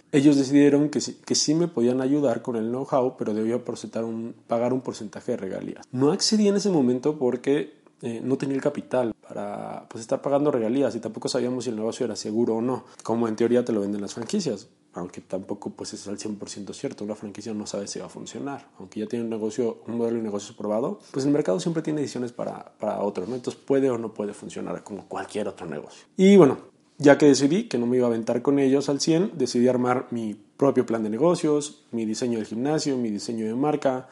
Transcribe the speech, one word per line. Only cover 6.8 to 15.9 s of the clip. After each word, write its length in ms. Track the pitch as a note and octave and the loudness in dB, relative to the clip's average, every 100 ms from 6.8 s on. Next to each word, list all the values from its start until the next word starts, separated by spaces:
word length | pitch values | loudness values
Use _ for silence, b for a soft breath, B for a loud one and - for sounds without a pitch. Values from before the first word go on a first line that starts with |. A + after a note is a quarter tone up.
| B2 B2+ D3 D3+ | 4 2 0 0
porque, 640 | B2 B2 C#3 D3 D#3+ - _ _ | 0 0 0 0 -2 -12 _ _
eh, 180 | A#2 A2+ | -8 -6
no 140 | B2+ C3 | -4 -2
tenía 180 | C#3 C3+ | -2 -2
el 60 | |
capital 520 | D3 - - B2+ A#2 - - | -2 -4 -4 -2 -2 -4 -12
para, 600 | A2 G#2 G#2+ G#2+ G#2 - | -10 -8 -8 -10 -12 -14
pues, 120 | A2+ | -12
estar 200 | A2+ C#3 | -6 -4
pagando 300 | C#3+ C#3 D3 | 0 0 2
regalías 440 | C3 A2 C3+ B2 A2+ | 2 2 0 0 -2
y 40 | |
tampoco 280 | A2+ A2+ C3+ | -8 -6 -4
sabíamos 380 | B2+ B2 B2+ A#2+ | -2 -2 -4 -6
si 40 | |
el 60 | G#2+ | -4
negocio 300 | A2 A2+ A#2+ | -4 -2 -4
era 100 | G2+ | -4
seguro 400 | A2 A2 A#2 A2+ | -4 0 0 0
o 60 | |
no, 240 | B2 B2 - B | -2 -4 -8 B
como 240 | - A#2 A#2 | -4 -2 0
en 80 | G#2+ | 2
teoría 280 | A#2 A#2+ | 2 2
te 100 | A#2 | 2
lo 80 | A2 | 0
venden 200 | G2+ G#2 | -2 -4
las 140 | G2 - | -6 -10
franquicias. 540 | A2 G#3+ D#3+ G2+ - _ _ | -6 -4 -4 -6 -10 _ _
Aunque 260 | F2+ F2 - | -10 -10 -12
tampoco, 520 | - F#2+ F#2+ G#2 G#2+ | -10 -8 -8 -10 -10
pues, 220 | - F#2+ | -12 -12